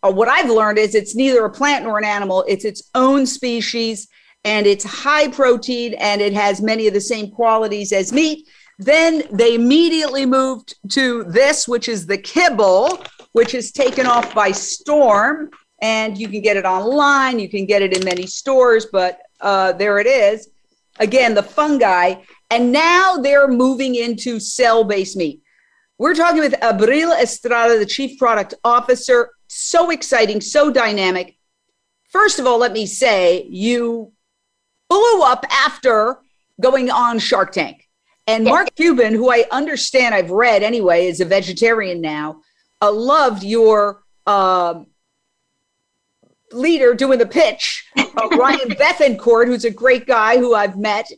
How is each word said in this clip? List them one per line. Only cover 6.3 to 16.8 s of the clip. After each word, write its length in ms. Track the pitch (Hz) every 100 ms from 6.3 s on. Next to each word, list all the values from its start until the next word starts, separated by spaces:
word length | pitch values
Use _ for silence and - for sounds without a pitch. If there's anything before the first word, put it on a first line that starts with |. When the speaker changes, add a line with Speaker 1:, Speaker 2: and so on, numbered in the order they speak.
Speaker 1:
has 280 | 202 202 190
many 260 | 214 220 220
of 60 |
the 80 | 202
same 280 | 196 226 208
qualities 640 | - 233 220 220 208 196
as 220 | 196 185
meat. 340 | 247 311 311 - _ _ _
Then 420 | 196 311 330 320 -
they 220 | 202 233
immediately 720 | 233 240 294 339 320 302 269 269
moved 480 | 262 262 247 - - 196
to 320 | 269 262 240 185
this, 420 | 175 277 302 -
which 200 | 240 240
is 200 | 220 165
the 100 | 196
kibble, 880 | - 302 349 226 202 185 269 370 - _ -
which 200 | 226 233
is 180 | 254 226
taken 360 | - 262 262 254
off 260 | 240 233
by 180 | 220 202
storm. 1000 | 196 - - - 294 262 202 233 311 302 - _ _
And 340 | 220 220 220 196
you 100 | 214
can 140 | 208
get 160 | 214 202
it 80 | 190
online. 720 | 185